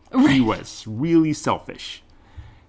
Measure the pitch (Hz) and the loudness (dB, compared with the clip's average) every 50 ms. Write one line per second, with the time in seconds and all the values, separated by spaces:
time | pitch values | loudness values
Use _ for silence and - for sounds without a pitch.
0 | _ - - 262 262 311 139 135 123 110 101 90 90 - - - - 113 107 110 | _ -4 0 2 2 4 4 4 4 2 0 -2 -6 -12 -16 -14 -12 -10 -6 -4
1 | 143 170 165 165 160 156 147 - - 131 101 82 - - - - - - - - | 0 4 4 4 4 4 0 -2 -2 -2 -2 -2 -4 -12 -16 -16 -16 -16 -16 -18
2 | _ _ - - - - - - - - - - _ | _ _ -20 -20 -20 -20 -20 -20 -20 -20 -20 -20 _